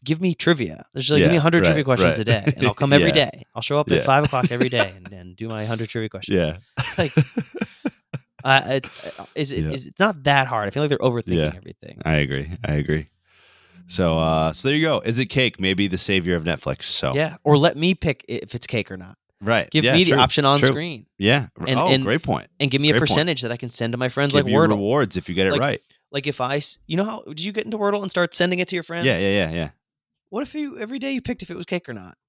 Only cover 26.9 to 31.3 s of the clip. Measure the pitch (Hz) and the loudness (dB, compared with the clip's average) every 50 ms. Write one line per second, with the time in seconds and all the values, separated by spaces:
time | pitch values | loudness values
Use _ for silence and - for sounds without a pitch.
26.9 | 156 170 196 214 220 214 - - 151 151 165 202 202 214 214 220 214 214 208 202 | -2 -2 -2 -2 -6 -12 -14 -14 -12 -10 -10 -8 -6 -6 -6 -6 -4 -2 -2 0
27.9 | 202 208 196 196 - 180 175 170 - - 180 175 180 175 180 - 185 175 165 - | 0 -2 -4 -4 -2 0 -2 2 2 2 2 2 0 -2 -2 -4 -4 -8 -8 -8
28.9 | 165 170 175 135 117 82 95 98 98 101 92 80 80 85 82 76 - _ _ _ | -8 -2 0 0 0 2 2 0 2 0 0 0 -2 -4 -6 -6 -8 _ _ _
29.9 | _ _ _ _ _ _ _ _ - 214 285 - - 302 302 285 240 - 214 214 | _ _ _ _ _ _ _ _ -8 -8 -8 -6 -8 -10 -10 -8 -8 -10 -10 -10
30.9 | 254 269 226 269 269 254 247 - | -8 -8 -6 -4 -6 -6 -4 -6